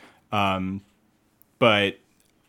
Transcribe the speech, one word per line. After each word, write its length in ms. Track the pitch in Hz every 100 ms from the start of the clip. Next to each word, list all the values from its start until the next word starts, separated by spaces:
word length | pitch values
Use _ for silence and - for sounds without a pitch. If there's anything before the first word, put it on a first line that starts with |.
| - _ -
Um, 500 | 104 98 95 95 98 - _ _ _ _ _ _ -
but 400 | 120 104 98 - _ _ _ _